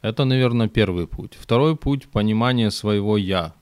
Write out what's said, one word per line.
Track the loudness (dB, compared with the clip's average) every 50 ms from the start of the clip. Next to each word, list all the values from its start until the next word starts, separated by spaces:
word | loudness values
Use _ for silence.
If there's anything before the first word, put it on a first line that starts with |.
Это, | -4 -4 -2 0 0
наверное, | 2 2 2 2 2 2 2 0 0
первый | 2 2 2 2 0 -4 -4
путь. | -6 -8 -12 -12 -14 -16 -20
Второй | -4 0 2 2 2 2 0
путь — | -2 -2 -4 -4 -4 -6 -4
понимание | -2 0 0 2 0 0 0 2 2 2 0 0
своего | -2 -2 -2 -2 0 0 0 0 0 0
«я» | 0 0 -2 -2 -2 -4 -12 _